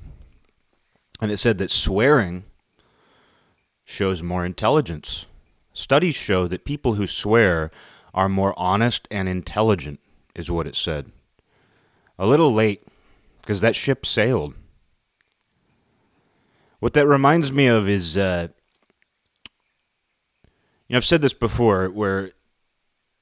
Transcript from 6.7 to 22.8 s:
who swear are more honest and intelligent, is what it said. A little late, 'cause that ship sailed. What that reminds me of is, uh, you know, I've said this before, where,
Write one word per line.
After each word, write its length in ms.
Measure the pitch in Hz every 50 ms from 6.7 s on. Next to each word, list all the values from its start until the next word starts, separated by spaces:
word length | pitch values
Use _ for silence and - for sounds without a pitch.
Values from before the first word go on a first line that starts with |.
| 143 147 - 131 110
who 100 | 101 101
swear 640 | 87 - - - 104 107 117 113 95 87 82 78 78 - - - - - - _ _
are 160 | _ 92 95 98
more 280 | 98 98 98 98 - -
honest 500 | 90 90 95 101 113 123 113 - - -
and 180 | 110 101 95 92
intelligent, 720 | 92 92 85 - - 104 110 110 104 85 69 73 73 - _ _ _ _ _ _ _
is 160 | - 82 78
what 160 | 87 85 80
it 100 | 71 -
said. 360 | - - 87 78 73 69 - _ _ _ _ _ _ _ _ _ _ _ _ _ _ _ _ _ _ _ _ _ -
A 80 | 95
little 260 | 104 131 156 165 147
late, 300 | 113 107 110 110 101 - _ - _ _ _ _ _ _ _ _ _ _ -
'cause 160 | - 107 92
that 140 | 90 117 113
ship 280 | - - - 135 - -
sailed. 520 | - - - 107 120 131 101 73 73 - - - _ _ _ _ _ _ _ _ _ _ _ _ _ _ _ _ _ _ _ _ _ _ _ _ _ _ _ _ _ _ _ _ _ _ _ _ _ _ _ _ _ _ _
What 160 | - 120 -
that 100 | 151 143
reminds 460 | 147 143 139 135 139 156 170 160 135
me 160 | 135 139 139 127
of 200 | 117 110 104 98
is, 300 | 101 98 90 82 78 95
uh, 300 | 98 95 90 87 85 82 - _ _ _ _ _ _ _ _ _ _ _ _ _ _ _ _ _ _ - _ _ _ _ _ _ _ _ _ _ _ _ _ _ _ _ _ _ _ _ _ _ _ _ _ _ _ _
you 60 | 120
know, 40 | 123
I've 80 | -
said 160 | - 175 165
this 140 | 147 135 -
before, 520 | - 120 110 110 113 120 113 101 92 92 90
where, 400 | 92 104 107 98 95 95 98 92 - _ _ _ _ _ _ _ _ _